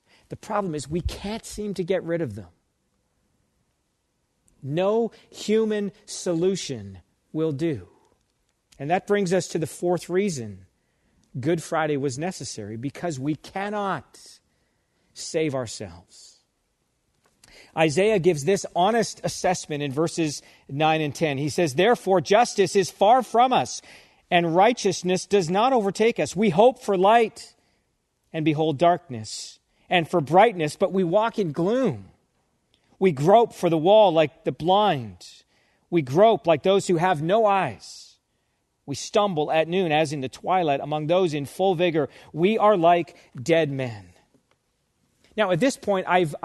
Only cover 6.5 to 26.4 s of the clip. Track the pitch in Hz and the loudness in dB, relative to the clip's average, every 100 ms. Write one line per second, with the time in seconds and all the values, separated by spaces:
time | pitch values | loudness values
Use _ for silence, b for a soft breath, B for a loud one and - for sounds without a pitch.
6.5 | 185 - 120 98 92 _ _ _ 156 160 | -2 -6 -12 -12 -18 _ _ _ -4 -4
7.5 | 135 165 120 90 _ _ _ _ _ _ | -2 -4 -4 -10 _ _ _ _ _ _
8.5 | _ _ - 143 185 - 202 185 180 - | _ _ -14 -4 -4 0 -2 0 -2 -2
9.5 | 180 156 - 175 175 - 180 208 143 107 | -6 -8 -6 -4 -4 -2 -2 -2 -6 -10
10.5 | 95 95 _ _ _ _ _ _ 131 131 | -14 -20 _ _ _ _ _ _ -6 -4
11.5 | 170 - 160 156 143 139 127 175 - 135 | -4 -4 -4 -2 -2 -4 -6 -8 -10 -12
12.5 | - 104 113 135 - 175 135 139 151 - | -12 -12 -10 -12 -8 -10 -6 -6 -8 -10
13.5 | 196 202 208 196 156 - - - - _ | -10 -8 -6 -6 -6 -10 -20 -20 -20 _
14.5 | _ _ _ _ _ _ - - 165 156 | _ _ _ _ _ _ -18 -8 -4 -2
15.5 | 131 117 - 98 87 - - - _ _ | -4 -8 -10 -14 -16 -20 -20 -20 _ _
16.5 | _ _ _ _ _ _ _ _ _ B | _ _ _ _ _ _ _ _ _ B
17.5 | B B 156 160 147 208 208 165 151 143 | B B 0 0 2 2 2 2 0 0
18.5 | 196 - 170 190 233 185 - 175 - 185 | -2 -2 0 2 2 -2 -6 -10 -4 -2
19.5 | 180 - 147 143 131 165 - 156 - b | -2 -6 -6 -4 -2 -2 -2 -4 -6 b
20.5 | b b 139 156 160 151 - 160 135 147 | b b -2 0 2 -2 -2 -4 -2 -4
21.5 | - 165 131 208 240 185 190 - 208 240 | -2 0 2 2 2 2 0 4 4 4
22.5 | - 190 202 180 - 196 254 220 226 254 | 2 2 2 -2 2 4 4 4 2 4
23.5 | 214 123 - B B B B B 175 170 | 2 -2 -8 B B B B B 2 4
24.5 | 170 214 254 202 165 180 185 - 202 160 | 4 4 4 -2 -2 -2 -2 0 0 2
25.5 | 190 247 254 196 - 226 226 147 170 | 0 2 2 0 0 0 2 -4 0